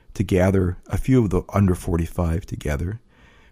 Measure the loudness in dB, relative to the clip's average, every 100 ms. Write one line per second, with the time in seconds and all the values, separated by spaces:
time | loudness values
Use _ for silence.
0 | -10 -6 0 2 4 2 0 -4 -6 -4
1 | 2 4 4 0 0 2 2 2 -2 -2
2 | -2 -2 -2 -2 -6 -8 -6 -4 -6 -8
3 | _ _ _ _ _